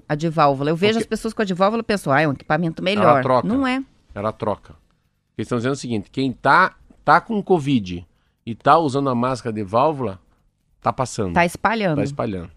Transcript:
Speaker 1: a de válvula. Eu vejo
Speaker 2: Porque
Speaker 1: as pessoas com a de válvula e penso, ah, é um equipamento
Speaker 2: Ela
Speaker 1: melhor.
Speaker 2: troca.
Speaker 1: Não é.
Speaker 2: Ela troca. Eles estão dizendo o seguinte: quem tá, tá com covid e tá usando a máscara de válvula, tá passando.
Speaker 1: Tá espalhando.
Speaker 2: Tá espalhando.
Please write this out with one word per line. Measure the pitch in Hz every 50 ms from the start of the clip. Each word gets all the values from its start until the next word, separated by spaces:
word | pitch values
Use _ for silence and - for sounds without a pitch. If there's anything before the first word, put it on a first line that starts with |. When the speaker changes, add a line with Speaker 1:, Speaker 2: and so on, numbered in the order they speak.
| - -
Speaker 1:
a | 151
de | 147 160 170
válvula. | 151 165 151 143 139 131 143 147
Eu | 170 160
vejo | 190 208 226
Speaker 2:
Porque | 226 214
Speaker 1:
as | -
pessoas | 220 214 - 226 214
com | -
a | 220
de | 190 185
válvula | 165 196 202 220 233
e | 233
penso, | - 208 190 - 151
ah, | 135 143
é | 160 151
um |
equipamento | 131 - - - 151 156 180 160 160 -
Speaker 2:
Ela | 170 185 202
Speaker 1:
melhor. | 208 202 - - 135
Speaker 2:
troca. | 127 127 127 - 110 185
Speaker 1:
Não | 226 277 269 254
é. | 254 262 269 - _ _ _ _ -
Speaker 2:
Ela | 104 101 110
troca. | 107 - 113 107 98 - _ - 90 _ _ _ _ _ _ _ _ _ _ _ _ -
Eles | 110
estão | - 135 120
dizendo | 110 127 143
o | 139
seguinte: | - 127 117 104 90 -
quem | - 131 135 135
tá, | 117 - - 131 147 165 185 170 - _ - - - _ -
tá | - 151 175
com | - - 226 208 -
covid | - 190 170 135 143 139 120 98 90 90 87 87 _ _ _ _ _ _ _ -
e | 117 110
tá | - - 135 147 165
usando | 170 139 120 139 139 139
a | 127
máscara | 120 120 127 131 110 - 123 107
de | 107 107
válvula, | 92 101 117 135 156 156 135 127 104 95 - _ _ _ _ _ _ _ _ _ _ _ _
tá | - 117 107
passando. | - 131 - - - 107 90 85
Speaker 1:
Tá | 175 170
espalhando. | 175 - - - 196 226 226 208 180 156 139
Speaker 2:
Tá | -
espalhando. | 139 143 - 123 117 98 90 85 - -